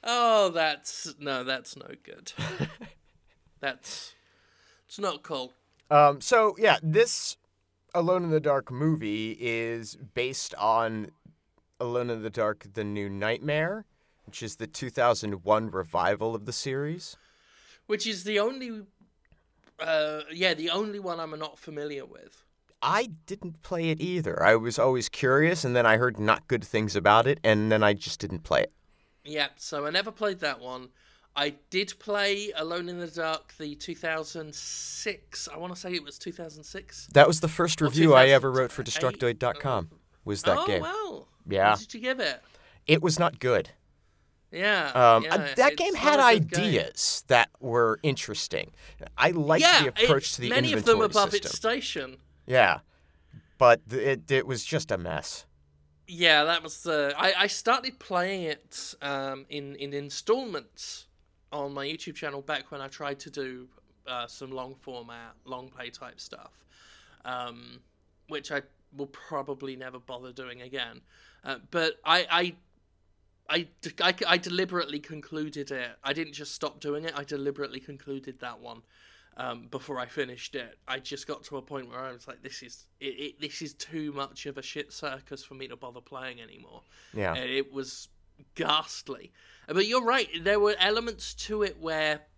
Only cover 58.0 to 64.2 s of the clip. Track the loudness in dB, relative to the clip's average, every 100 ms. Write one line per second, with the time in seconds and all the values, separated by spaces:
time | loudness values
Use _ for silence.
58 | -4 -2 -2 -4 -6 -8 _ -12 -12 -10
59 | -6 -6 -6 -10 -10 -12 -10 -12 -8 -8
60 | -8 -8 0 0 0 -10 -12 -16 -14 -14
61 | -18 _ _ _ _ -10 -8 -8 -8 -8
62 | -12 -10 -10 -10 -6 -8 -8 -14 -14 -10
63 | -10 -10 -12 -10 -10 -12 -18 _ _ _
64 | -10 -8